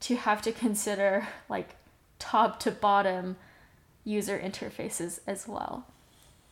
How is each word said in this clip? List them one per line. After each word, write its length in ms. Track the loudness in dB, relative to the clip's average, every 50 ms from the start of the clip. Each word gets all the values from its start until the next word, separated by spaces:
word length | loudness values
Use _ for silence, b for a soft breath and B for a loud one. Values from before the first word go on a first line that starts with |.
to 160 | -2 -2 0
have 240 | 2 2 2 2 2
to 100 | 0 -2
consider, 760 | -2 0 0 0 0 0 0 0 2 4 4 4 4 2 0 B B B B
like, 300 | -6 -6 -6 -6 -8 -14 -20 _ -20 _ _ _ _ _ -14
top 400 | -6 2 4 4 4 4 2 0
to 120 | -2 -2
bottom 680 | 0 2 4 6 6 6 6 4 0 0 -4 -6 -8 b b b b b b b b b b b _ _ _
user 340 | -2 -2 -2 0 -2 -2
interfaces 840 | -2 -4 -6 -6 -6 -8 -8 -8 -8 -8 -6 -4 -4 -6 -6 -6 -8 -6
as 220 | -6 -6 -6 -8
well. 380 | -8 -6 -6 -6 -6 -6 -10 -10 -16 b b b b b b b b b b b b